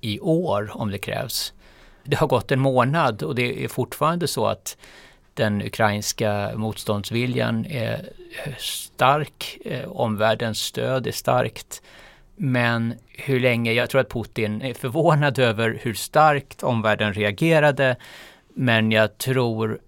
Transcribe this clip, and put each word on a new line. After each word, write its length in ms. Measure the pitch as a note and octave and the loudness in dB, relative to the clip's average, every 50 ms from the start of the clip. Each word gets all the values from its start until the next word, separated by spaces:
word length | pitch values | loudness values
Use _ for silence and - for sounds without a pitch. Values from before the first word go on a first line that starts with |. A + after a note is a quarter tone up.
i 200 | - A2+ G#2 - | -6 -6 -6 -4
år 500 | - F#3 D#3+ E3 F#3 E3 G2+ G2+ G#2+ G#2+ - | 0 0 0 0 0 0 0 -2 -2 -4 -6
om 160 | - - G#2+ | -6 -6 -4
det 80 | F#2+ G2+ | -4 -6
krävs. 540 | - - G2+ G#2 - - - - - - - - - - - - - - - _ _ | -6 -6 -4 -4 -6 -4 -6 -6 -6 -8 -10 -16 -20 -20 -20 -20 -20 -20 -20 _ _
Det 120 | - C#3 | -4 0
har 100 | - D#3+ | 0 2
gått 260 | D3 C3+ A#2+ - - C#3 | 2 2 0 2 2 0
en 80 | C3 | 2
månad 640 | C3+ C#3 C3 B2+ A#2+ B2+ C#3+ E3+ D#3+ C3 A2+ G#2 - | 2 2 4 4 2 4 4 2 2 2 0 -2 -6
och 120 | - D3 | -6 -2
det 300 | A#2 B2 A#2+ - - - | -2 -2 -2 -2 -4 -6
är 40 | - | -6
fortfarande 600 | - - B2 - - - D3 D3+ E3+ F3 F3 - | -4 -4 -4 -4 -2 -2 0 0 0 0 -2 -4
så 180 | - - A2 | -2 0 0
att 300 | G#2 G#2 - _ - - _ - - - - - - - _ _ _ _ | 0 -2 -2 _ -14 -14 _ -18 -20 -20 -20 -20 -20 -20 _ _ _ _
den 280 | - B2+ G#2+ G#2 G2+ G2+ | -2 0 0 0 0 -2
ukrainska 880 | G#2+ - - A2+ G#2+ G2+ G#2 G#2 - - - A#2 G#2+ G#2 G#2 G2+ G2+ A2+ | -4 -2 0 2 2 2 0 -4 -6 -4 -2 -2 0 0 0 -2 -4 -4
motståndsviljan 1120 | A2+ A2 A2 G#2 - - - G#2+ G2+ G2 - A2 A#2 B2 B2+ B2 B2 A#2+ A#2 A2+ A2+ A2+ | -4 -4 -6 -6 -6 -4 -2 -2 -2 -2 -4 -2 -2 -2 0 0 -2 0 0 0 -2 -2
är 420 | - D#3 C3 A2+ A2 A2+ A2+ - - - - F4+ - - - - D3 C#3 - | -4 -4 -4 -4 -4 -4 -6 -8 -12 -18 -20 -20 -18 -14 -12 -10 -10 -10 -8
stark, 1000 | - - - - - - _ - - B2+ C#3 D3+ D#3 - _ _ - - - - - | -8 -8 -8 -8 -10 -14 _ 2 4 4 4 2 0 -6 _ _ -14 -14 -14 -14 -10
eh, 240 | - - B2+ B2+ - | -8 -8 -8 -8 -10
omvärldens 720 | - - B2+ A2+ G#2+ G2+ G#2+ A2 A2 A2 A#2+ A2+ A2 - | -4 -2 0 0 2 2 2 2 2 2 0 -4 -4 -4
stöd 480 | - - - - A#2+ A#2+ C3 C3 A#2+ | -6 -6 -4 -4 -2 -2 -2 -2 -2
är 60 | A#2 A2+ | -4 -6
starkt. 720 | - - - B2+ B2 A#2+ A#2 - - - _ - - _ - - - - - - _ - _ _ | -4 0 0 2 2 2 -2 -4 -10 -16 _ -16 -18 _ -20 -20 -20 -20 -20 -20 _ -20 _ _
Men 580 | - G3 C3+ B2+ B2 A#2+ A#2+ A#2 A#2 A#2 A2+ A#2+ - _ | -6 -2 0 2 2 2 2 2 0 -2 -2 -4 -6 _
hur 340 | _ _ - - - C3+ B2+ | _ _ -14 -4 0 0 2
länge, 320 | B2 B2+ A#2+ A#2 A#2 A#2 A2+ | 4 2 2 2 0 0 2
jag 180 | A#2+ A#2+ A#2+ | 2 0 2
tror 100 | - C3+ | 2 0
att 100 | B2+ - | 0 2
Putin 520 | - B2 A2 - - - A2+ G#2 G#2 A2 B2 | -2 -8 -8 -6 -4 -4 -2 -2 -2 -4 -4
är 120 | C3+ B2 | -6 -8
förvånad 640 | - - C3 A#2 D#3+ D#3 E3+ D3+ C#3+ C#3+ D3 C#3 C3+ | -6 -6 -4 -2 2 4 4 4 4 4 2 2 4
över 400 | C3 A#2 A2 G2+ A#2 A2+ A2+ - - | 2 2 2 2 0 0 0 -2 -4
hur 120 | B2+ G#2+ | -6 -6
starkt 680 | - - - - D3+ D3+ D#3 D3 C#3 - _ - _ - | -4 -8 0 4 6 6 6 6 2 -2 _ -14 _ -2
omvärlden 500 | - B2 A2+ G#2 A2 G#2+ G2+ A2 G#2+ G2 | 0 0 2 2 2 2 2 2 -2 0
reagerade. 840 | A2 G#2 G#2 G#2 G2+ D#3+ E3 E3 D#3 D3 D3+ C#3 C3+ C#3 C3 B2+ - - - - - - - - _ _ _ _ | 0 0 0 0 0 2 4 4 6 6 4 4 4 2 2 2 0 -6 -20 -20 -20 -20 -20 -20 _ _ _ _
Men 380 | - C3 B2 A#2 A2+ A2 A2 A2 | -2 0 2 4 4 4 4 4
jag 260 | A2 A2 G#2+ - _ | 4 4 4 2 _
tror 640 | - B2+ C3 B2+ B2+ A#2+ A2+ A2 A2 G#2+ A2 G#2+ _ | -4 0 0 2 2 0 0 0 -2 -2 -2 -6 _